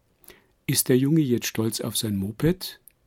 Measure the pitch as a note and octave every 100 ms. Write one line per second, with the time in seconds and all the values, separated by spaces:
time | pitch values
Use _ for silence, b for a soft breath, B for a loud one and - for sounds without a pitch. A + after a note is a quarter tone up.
0 | _ _ b b b b - C3 - B2+
1 | C3+ E3 C#3 A2+ - - A2+ - A#2+ G#2
2 | A2 G2 F#2+ G#2+ D#3 F#3 - - _ _